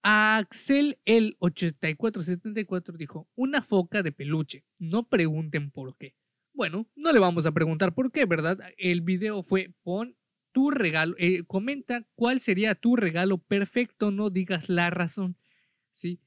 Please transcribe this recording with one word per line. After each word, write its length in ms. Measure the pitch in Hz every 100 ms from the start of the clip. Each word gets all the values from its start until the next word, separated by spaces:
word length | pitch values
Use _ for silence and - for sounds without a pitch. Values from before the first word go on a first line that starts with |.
Axel 960 | 202 214 214 220 214 - - 277 294 -
el 320 | - 226 214 -
ochenta 500 | 175 147 170 151 160
y 60 | 156
cuatro 260 | 226 214
setenta 380 | 165 175 220 214
y 40 |
cuatro 320 | 214 180 175 165
dijo, 320 | 151 - -
"Una 260 | - 262 285
foca 440 | - 202 175 208
de 80 | 175
peluche, 520 | 143 139 156 156 - _ _
no 300 | 165 202 233
pregunten 640 | 214 165 156 156 147 143
por 240 | 143 131 -
qué". 180 | - _ _ _ _
Bueno, 360 | 277 180 175 226
no 180 | - 320
le 60 | 277
vamos 260 | 185 170
a 60 | 160
preguntar 420 | 151 160 156 185
por 200 | 165 262
qué, 120 | 311
¿verdad? 360 | 233 165 156 196 180 -
El 240 | 185 175
video 420 | 170 185 214 208
fue, 320 | 175 190 185 -
"Pon 340 | - 185 240 _ _ _ _
tu 180 | - 277
regalo, 460 | 277 185 156 160 -
eh, 240 | 175 180
comenta 640 | 175 190 226 285 - 240 226
cuál 260 | - 233 262
sería 360 | - 185 214 196
tu 180 | 233
regalo 440 | 247 190 165 185 190
perfecto, 760 | _ 202 202 240 247 _ 208
no 180 | 196 214
digas 380 | 185 180 180 -
la 220 | 175 175
razón", 460 | 180 170 - 185 175 _ _ _ _ _
¿sí? 300 | - 175 175